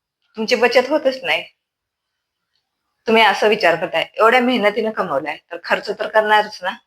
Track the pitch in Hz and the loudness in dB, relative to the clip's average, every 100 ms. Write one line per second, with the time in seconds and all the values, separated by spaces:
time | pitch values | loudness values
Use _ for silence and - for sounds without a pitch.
0 | _ _ _ - 220 233 233 262 254 302 | _ _ _ -8 -2 0 2 2 2 0
1 | 269 262 170 165 - _ _ _ _ _ | -2 -4 -4 -6 -6 _ _ _ _ _
2 | _ _ _ _ _ _ _ _ _ _ | _ _ _ _ _ _ _ _ _ _
3 | - 220 220 - 220 208 175 165 170 165 | 0 4 4 4 2 2 0 0 -2 -6
4 | - - 220 240 240 247 202 214 220 220 | -6 0 2 4 2 0 0 -2 -4 -4
5 | 185 139 151 156 _ 170 - 196 220 202 | -4 -4 -6 -10 _ -14 -4 -4 -4 -8
6 | 214 214 214 214 208 - 180 226 | -2 0 2 2 0 -6 -10 -10